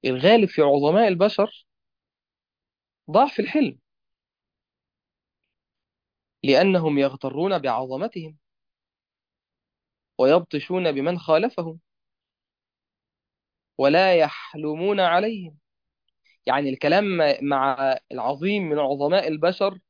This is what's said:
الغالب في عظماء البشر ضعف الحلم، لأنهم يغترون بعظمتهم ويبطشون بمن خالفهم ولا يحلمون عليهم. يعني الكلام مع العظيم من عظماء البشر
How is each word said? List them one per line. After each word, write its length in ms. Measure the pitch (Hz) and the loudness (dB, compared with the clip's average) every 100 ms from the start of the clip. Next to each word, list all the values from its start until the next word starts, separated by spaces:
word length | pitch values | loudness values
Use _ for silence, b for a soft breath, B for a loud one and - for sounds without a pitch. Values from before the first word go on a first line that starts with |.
الغالب 440 | 127 127 165 233 190 | -4 2 4 6 4
في 140 | - | 2
عظماء 460 | 143 143 143 185 226 | 2 4 2 2 2
البشر 580 | 175 202 - 208 - _ _ _ _ _ _ _ _ _ _ _ _ _ _ - | 2 0 0 -4 -4 _ _ _ _ _ _ _ _ _ _ _ _ _ _ 0
ضعف 300 | 175 285 - | 2 2 0
الحلم، 380 | - 302 233 - _ _ _ _ _ _ _ _ _ _ _ _ _ _ _ _ _ _ _ _ _ _ _ _ _ _ | -2 0 0 -4 _ _ _ _ _ _ _ _ _ _ _ _ _ _ _ _ _ _ _ _ _ _ _ _ _ _
لأنهم 560 | 135 135 190 185 160 143 | 2 4 4 2 0 0
يغترون 600 | 139 131 135 135 185 185 | 0 -2 -8 -4 -4 -2
بعظمتهم 760 | 135 117 131 131 220 190 160 156 _ _ _ _ _ _ _ _ _ _ _ _ _ _ _ _ _ - | -2 -4 -6 -8 -8 -10 -16 -20 _ _ _ _ _ _ _ _ _ _ _ _ _ _ _ _ _ -2
ويبطشون 760 | 131 170 170 147 - 185 175 | 2 2 0 -10 -6 -4 -2
بمن 260 | 139 147 175 | -2 -4 -4
خالفهم 640 | - 160 180 - 165 165 _ _ _ _ _ _ _ _ _ _ _ _ _ _ _ _ _ _ _ - | 0 0 0 -6 -10 -12 _ _ _ _ _ _ _ _ _ _ _ _ _ _ _ _ _ _ _ 0
ولا 360 | 135 160 190 175 | 2 4 4 4
يحلمون 840 | 147 - - 151 151 151 190 202 | 2 -2 -16 -10 -8 -4 -2 0
عليهم. 580 | 180 175 208 220 170 151 _ _ _ _ _ _ _ _ - | 2 2 -2 -6 -14 -20 _ _ _ _ _ _ _ _ -4
يعني 240 | 131 143 | -2 -2
الكلام 340 | 131 147 180 208 175 151 139 | -2 0 0 0 0 0 0
مع 560 | 143 139 135 131 135 131 _ | -2 0 0 0 -2 -4 _
العظيم 560 | 127 117 139 180 208 170 | -8 -6 -4 -4 -4 -2
من 100 | 147 | -2
عظماء 500 | 139 139 143 185 160 | -2 -2 0 0 0
البشر 500 | 156 170 185 202 190 | -2 -2 0 -4 -6